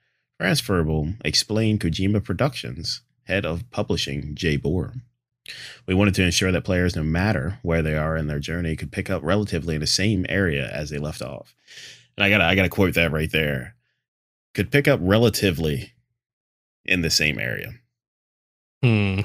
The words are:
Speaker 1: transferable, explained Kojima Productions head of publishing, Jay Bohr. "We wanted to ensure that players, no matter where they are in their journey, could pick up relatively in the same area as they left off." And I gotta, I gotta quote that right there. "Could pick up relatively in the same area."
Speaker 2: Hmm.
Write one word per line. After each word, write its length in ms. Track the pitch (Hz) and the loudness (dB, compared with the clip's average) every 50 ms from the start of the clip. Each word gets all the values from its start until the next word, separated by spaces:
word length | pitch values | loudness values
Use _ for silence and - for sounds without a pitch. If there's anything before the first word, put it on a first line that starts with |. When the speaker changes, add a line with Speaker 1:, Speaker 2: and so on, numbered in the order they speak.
| _ _ _ _ _ _ _ - | _ _ _ _ _ _ _ -4
Speaker 1:
transferable, 720 | - 87 170 - - - 98 90 82 78 78 78 76 76 98 110 - | -2 0 0 0 0 0 2 2 2 2 0 0 -2 -2 -4 -6 -4
explained 580 | 78 - - - - 107 110 110 110 110 107 | -2 -2 -2 0 0 0 0 2 2 2 2
Kojima 440 | - 85 80 - 95 95 107 107 - | 0 -2 -2 0 0 0 0 0 0
Productions 760 | - 90 90 120 147 - - - 62 64 71 82 - - - - _ _ _ _ | -2 -2 -2 -2 -2 -2 -4 -10 -10 -10 -10 -8 -8 -8 -10 -12 _ _ _ _
head 200 | - 92 98 98 | -4 -2 -2 -2
of 240 | 80 85 85 - - | -2 -4 -6 -8 -8
publishing, 640 | - - 104 - - - - - 69 71 65 76 73 | -6 -6 -4 -2 -2 -4 -4 -4 -6 -6 -6 -8 -6
Jay 220 | 73 - 82 76 | -4 -2 0 0
Bohr. 460 | 69 - 71 - 90 - - - 123 - _ _ _ _ _ _ _ _ - - - - - - - _ | 0 0 -2 -2 -2 -2 -4 -8 -14 -16 _ _ _ _ _ _ _ _ -20 -18 -16 -18 -18 -20 -12 _
"We 80 | - 92 | 0 2
wanted 200 | 92 101 104 92 | 4 4 4 4
to 100 | 98 92 | 4 2
ensure 280 | 87 85 - 98 92 92 | 2 2 2 2 2 0
that 120 | 85 - | 0 0
players, 320 | - 95 90 90 90 85 | 0 0 2 2 2 0
no 60 | 80 78 | 0 -2
matter 560 | 78 80 87 92 107 107 76 65 85 101 - | 0 0 2 2 0 0 0 -2 -4 -6 -6
where 220 | - 87 82 82 80 | -4 -2 0 0 0
they 140 | 80 78 | 0 0
are 200 | 78 76 80 80 | 0 -2 -2 -2
in 100 | 80 80 | -2 -4
their 140 | 73 76 73 | -4 -4 -6
journey, 340 | 71 - 80 87 87 82 80 | -6 -6 -6 -4 -4 -4 -6
could 180 | - - 71 - | -6 -8 -8 -6
pick 180 | - - - | -6 -4 -4
up 120 | 98 85 71 | -4 -4 0
relatively 520 | 78 92 107 107 101 - 82 73 82 80 | 0 0 0 0 -2 -4 -4 -4 -4 -4
in 80 | 78 76 | -2 -2
the 40 | |
same 380 | 76 - - 92 110 110 92 90 - | -2 0 0 2 2 2 0 0 -2
area 400 | 78 95 98 87 73 71 67 52 - | 0 0 0 0 0 -2 -4 -6 -6
as 160 | - 76 71 | -8 -8 -8
they 100 | 73 71 | -8 -8
left 220 | 73 78 73 - | -8 -8 -8 -10
off." 340 | - 64 67 - - _ _ _ _ - - - - - - - _ _ _ | -10 -12 -12 -14 -16 _ _ _ _ -20 -20 -20 -20 -20 -20 -20 _ _ _
And 80 | - 101 | 0 2
I 60 | 98 | 4
gotta, 140 | 98 101 87 | 4 6 6
I 100 | 85 92 | 6 6
gotta 160 | 95 92 87 | 6 4 4
quote 240 | - - 101 87 78 | 4 2 2 2 4
that 180 | 85 85 82 73 | 2 2 2 2
right 180 | - 80 80 | 0 0 0
there. 440 | - 78 80 73 71 65 62 - - _ _ _ _ _ _ _ _ _ _ _ _ _ _ _ - | 2 2 2 0 0 -4 -6 -10 -16 _ _ _ _ _ _ _ _ _ _ _ _ _ _ _ -4
"Could 160 | - 101 - | -4 -2 2
pick 180 | - 143 143 156 | 2 2 4 4
up 120 | 139 - 85 | 4 4 4
relatively 920 | 92 98 110 120 117 98 - - 98 87 73 80 78 73 65 - - _ _ _ _ _ _ _ _ _ _ _ _ _ _ _ _ _ _ _ | 4 6 6 6 4 4 4 2 2 2 2 0 0 -2 -2 -6 -10 _ _ _ _ _ _ _ _ _ _ _ _ _ _ _ _ _ _ _
in 180 | - 92 90 82 | -2 0 0 0
the 80 | 80 | 0
same 280 | - - 78 76 71 53 | 0 0 0 0 -2 -2
area." 360 | 50 62 57 50 50 - - - _ _ _ _ _ _ _ _ _ _ _ _ _ _ _ _ _ _ _ _ - | -4 -6 -6 -6 -8 -12 -14 -18 _ _ _ _ _ _ _ _ _ _ _ _ _ _ _ _ _ _ _ _ 2
Speaker 2:
Hmm. 380 | 120 113 104 104 98 95 95 104 | 4 4 4 2 0 0 -2 -4